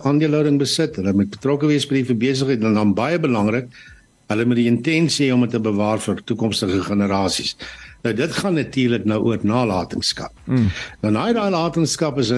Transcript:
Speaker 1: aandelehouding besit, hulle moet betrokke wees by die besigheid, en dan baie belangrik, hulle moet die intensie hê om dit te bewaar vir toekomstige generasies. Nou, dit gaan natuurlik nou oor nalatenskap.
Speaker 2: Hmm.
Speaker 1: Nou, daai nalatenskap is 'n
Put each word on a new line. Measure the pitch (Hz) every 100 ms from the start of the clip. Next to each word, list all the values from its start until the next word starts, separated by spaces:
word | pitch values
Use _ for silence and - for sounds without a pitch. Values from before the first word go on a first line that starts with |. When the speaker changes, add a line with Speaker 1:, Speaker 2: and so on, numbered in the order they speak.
Speaker 1:
aandelehouding | 135 147 156 151 151 143
besit, | 135 - 156 -
hulle | 98
moet | 98 101
betrokke | - 131 143 151
wees | 147 -
by | 135
die | 127
besigheid, | 113 127 131 139 123
en | 110
dan | 107 107
baie | 95 131 170
belangrik, | 156 117 104 120 123 - - - _ _ -
hulle | 107 117
moet | 120
die | 120
intensie | 117 135 160 165 - 139
hê |
om | 123
dit | 117
te | 120
bewaar | 107 101 104 110
vir | 107 98
toekomstige | - 113 113 92 98 95
generasies. | 90 101 101 98 95 - - - - - - -
Nou, | 120
dit | 110 165
gaan | - 196
natuurlik | 160 120 135 123 117
nou | 101 110
oor | 110 107
nalatenskap. | 101 120 117 92 85 - - - - - -
Speaker 2:
Hmm. | 127 107 - - -
Speaker 1:
Nou, | 107
daai | 110 196
nalatenskap | 233 202 175 165 165 156 - 156 135
is |
'n | 113